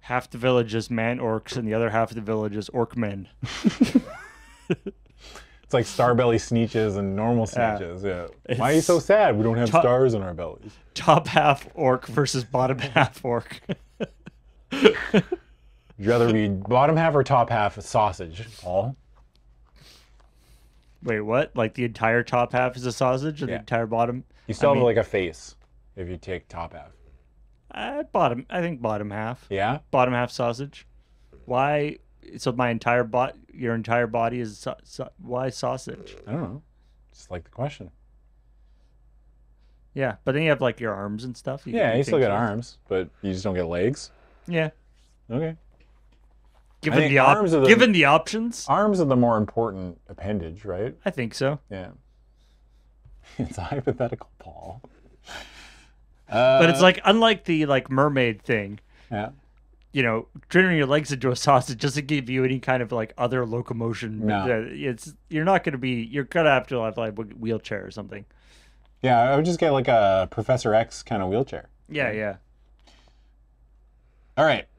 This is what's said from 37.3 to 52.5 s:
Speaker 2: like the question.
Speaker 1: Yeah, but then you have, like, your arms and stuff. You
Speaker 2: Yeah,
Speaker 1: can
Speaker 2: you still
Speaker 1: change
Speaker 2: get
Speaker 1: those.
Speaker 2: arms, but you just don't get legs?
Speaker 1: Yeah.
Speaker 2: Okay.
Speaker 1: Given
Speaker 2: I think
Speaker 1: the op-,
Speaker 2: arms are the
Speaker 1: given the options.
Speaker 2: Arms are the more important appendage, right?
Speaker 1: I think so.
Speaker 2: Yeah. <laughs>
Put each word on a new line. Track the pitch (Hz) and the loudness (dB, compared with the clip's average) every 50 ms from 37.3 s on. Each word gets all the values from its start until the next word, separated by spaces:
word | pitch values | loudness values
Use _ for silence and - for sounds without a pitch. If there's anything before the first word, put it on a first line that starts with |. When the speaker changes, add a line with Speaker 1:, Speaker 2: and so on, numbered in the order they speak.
Speaker 2:
like | 90 90 87 | -14 -14 -14
the | _ | _
question. | _ - 123 147 143 - 101 87 _ _ _ _ _ _ _ _ _ _ _ _ _ _ _ _ _ _ _ _ _ _ _ _ _ _ _ _ _ _ _ _ _ _ _ _ _ _ _ _ _ | _ -8 -8 -8 -8 -12 -18 -20 _ _ _ _ _ _ _ _ _ _ _ _ _ _ _ _ _ _ _ _ _ _ _ _ _ _ _ _ _ _ _ _ _ _ _ _ _ _ _ _ _
Speaker 1:
Yeah, | - 135 123 104 - _ | -4 -4 -4 -4 -6 _
but | - 131 | -4 -2
then | 143 160 | 0 2
you | 160 | 2
have, | 147 135 135 | 2 2 2
like, | 123 113 - | -2 -2 -2
your | 120 110 101 | -6 -6 -4
arms | 98 101 101 104 107 120 | -4 -6 -8 -8 -8 -10
and | 127 120 | -12 -14
stuff. | - - - 131 143 - | -10 -10 -10 -10 -10 -10
You | - 117 | -6 -2
Speaker 2:
Yeah, | - 202 127 | 0 0 2
Speaker 1:
can | 110 123 | 2 0
Speaker 2:
you | 139 | 0
still | 147 170 151 | 2 2 2
Speaker 1:
change | 131 | 2
Speaker 2:
get | 107 | 2
Speaker 1:
those. | 101 104 120 110 | 2 0 0 -2
Speaker 2:
arms, | 101 113 120 - - _ _ _ | -2 -4 -8 -10 -16 _ _ _
but | 101 95 92 - _ _ - | -2 -2 -2 -4 _ _ -6
you | 98 92 | -6 -4
just | 92 95 | -4 -4
don't | 107 92 | -4 -2
get | 90 90 | -2 -2
legs? | 82 85 87 92 117 143 - - - _ _ _ _ _ _ _ - | -2 -2 0 0 0 -2 -4 -12 -20 _ _ _ _ _ _ _ -6
Speaker 1:
Yeah. | 175 165 160 156 - _ _ _ _ _ _ _ _ _ _ _ | -2 -2 -2 -4 -6 _ _ _ _ _ _ _ _ _ _ _
Speaker 2:
Okay. | 113 127 160 160 165 160 _ _ _ _ _ _ _ _ _ _ _ _ _ _ _ _ _ _ _ _ _ _ _ _ | -6 -4 -4 -4 -8 -12 _ _ _ _ _ _ _ _ _ _ _ _ _ _ _ _ _ _ _ _ _ _ _ _
Speaker 1:
Given | - 151 147 143 | -4 0 2 4
Speaker 2:
I | 156 | 4
think | 147 139 | 6 6
Speaker 1:
the | 139 | 6
op-, | 131 135 143 | 8 8 6
Speaker 2:
arms | 214 208 180 165 | 6 4 2 4
are | 151 | 6
the | 135 | 8
Speaker 1:
given | 131 220 233 254 240 208 | 8 8 8 8 6 6
the | 175 147 | 6 6
options. | 139 147 160 160 - - 220 226 240 233 - - - | 6 6 4 2 0 -6 -4 -4 -4 -6 -8 -2 0
Speaker 2:
Arms | 139 175 208 214 202 185 | 2 2 2 2 2 2
are | 170 | 2
the | 143 131 | 2 4
more | 123 120 120 117 110 | 4 4 4 4 2
important | 107 101 - - 117 113 95 95 92 90 85 - _ _ | 0 -2 -2 -4 -2 -2 -4 -6 -8 -10 -10 -14 _ _
appendage, | 85 - 87 98 107 101 82 80 82 98 107 | -18 -12 -8 -6 -4 -4 -6 -8 -12 -12 -10
right? | 104 90 90 104 131 - _ _ | -8 -6 -6 -6 -8 -8 _ _
Speaker 1:
I | 202 | -8
think | 180 - 123 110 - | -6 -6 -8 -8 -4
so. | - 139 135 147 147 _ _ | -2 -2 -2 -2 -4 _ _
Speaker 2:
Yeah. | 104 95 92 90 92 | -14 -12 -12 -14 -16
<laughs> | - _ _ _ _ _ _ _ _ _ _ | -20 _ _ _ _ _ _ _ _ _ _